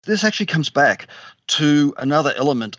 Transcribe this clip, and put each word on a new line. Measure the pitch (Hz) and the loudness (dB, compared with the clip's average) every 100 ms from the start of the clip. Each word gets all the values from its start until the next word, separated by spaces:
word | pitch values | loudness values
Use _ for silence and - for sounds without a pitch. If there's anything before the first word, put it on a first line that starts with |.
This | - 208 | -4 -2
actually | 214 - 208 | 0 -2 -2
comes | 160 143 | -2 -2
back | - 143 98 - - - - - | 2 2 2 -6 -20 -20 -20 -6
to | - 151 147 143 - | 0 2 4 2 -2
another | 131 147 147 - | -2 0 0 0
element | 135 127 110 | 0 0 -4